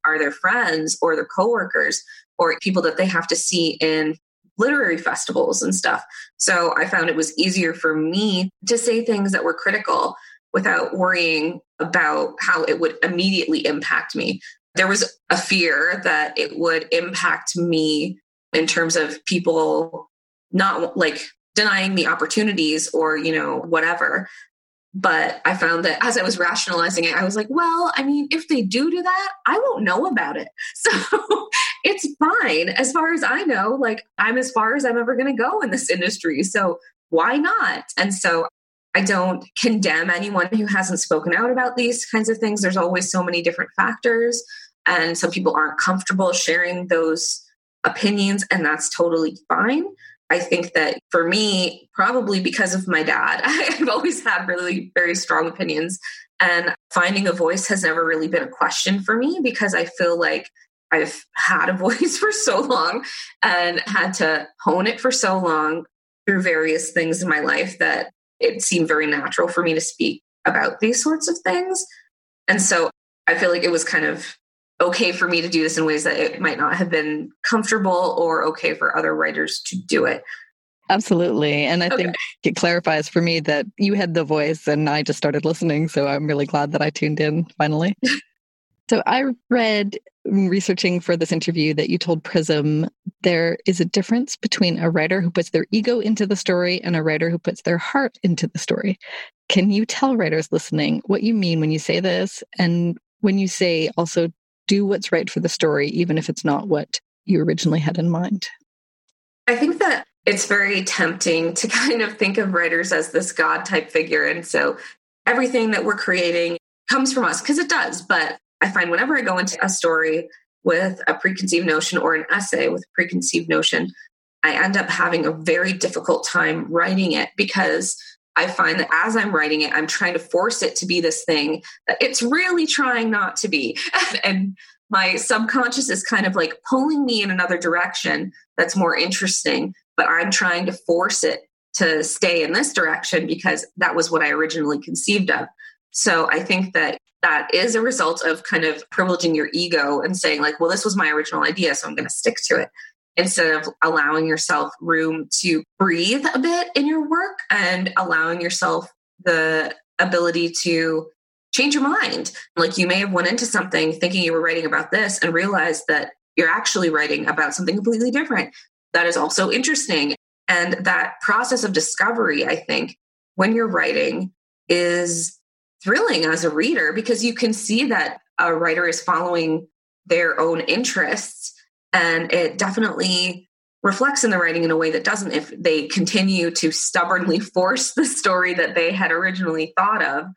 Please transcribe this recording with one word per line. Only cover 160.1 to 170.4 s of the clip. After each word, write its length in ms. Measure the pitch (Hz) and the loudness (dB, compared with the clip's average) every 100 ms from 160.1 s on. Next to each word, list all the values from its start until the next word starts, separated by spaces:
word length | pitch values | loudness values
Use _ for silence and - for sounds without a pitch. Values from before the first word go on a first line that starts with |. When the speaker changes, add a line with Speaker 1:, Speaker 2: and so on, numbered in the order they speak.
| 175 170 170 170 165 | 2 2 0 -2 -2
Speaker 1:
to 440 | 175 165 165 160 160 _ _ _ _ | 0 0 0 -2 -6 _ _ _ _
change 180 | - 285 | 0 2
your 100 | 285 277 | 2 2
mind. 440 | 403 392 - - - - - | 0 0 -4 -8 -12 -10 -2
Like, 200 | 165 185 | 0 0
you 100 | 180 | 0
may 100 | 190 | 0
have 160 | 202 | 0
went 160 | 180 175 | 0 0
into 180 | 233 233 | -2 -2
something 460 | 202 185 160 160 | -2 0 0 0
thinking 300 | 160 180 185 | 0 -2 0
you 100 | 170 | 0
were 80 | 165 | 0
writing 240 | 165 165 160 | 0 -2 -2
about 240 | 143 139 | -2 0
this 280 | 208 202 190 | 0 0 0
and 120 | 165 | 0
realized 520 | 165 196 190 165 156 - | 0 0 0 0 -2 0
that 220 | 151 - - _ - | -2 -2 -12 _ 0
you're 140 | 165 | 2
actually 400 | 202 220 202 170 | 2 0 0 0
writing 360 | 151 151 147 151 | 0 0 -2 -2
about 280 | 160 147 | -2 -2
something 220 | - 175 202 | -2 0 2
completely 340 | 208 220 247 | 2 2 0
different. 440 | 262 311 208 - - _ _ _ | 0 0 -2 -2 -10 _ _ _
That 140 | 170 170 | 2 2
is 100 | 165 | 2
also 340 | 151 - 190 | 0 0 0
interesting. 640 | 226 269 302 - 160 143 - _ _ | 2 0 0 0 0 0 -4 _ _